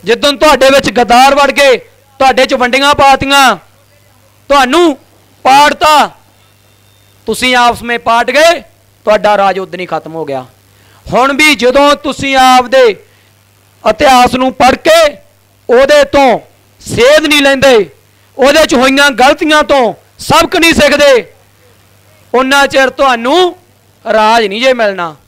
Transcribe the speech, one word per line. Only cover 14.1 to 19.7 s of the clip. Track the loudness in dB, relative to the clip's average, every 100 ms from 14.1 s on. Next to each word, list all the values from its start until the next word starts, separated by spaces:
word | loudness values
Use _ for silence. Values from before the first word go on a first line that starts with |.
| 2 2 0
ਨੂੰ | -4
ਪੜ੍ਹ | 0 0 0
ਕੇ | 0 2 0 -4 _ _ _ _ -2
ਉਹਦੇ | 0 2 2
ਤੋਂ | 2 0 0 -2 -6 _ _ _
ਸੇਧ | -10 -2 2 2 0
ਨਹੀਂ | 0
ਲੈਂਦੇ, | 0 0 2 0 -2 _ _ _ _ -2
ਉਹਦੇ | 0 2 0
'ਚ |
ਹੋਈਆਂ | 0 0 0 -2
ਗਲਤੀਆਂ | 2 0 0 0 -2
ਤੋਂ | 0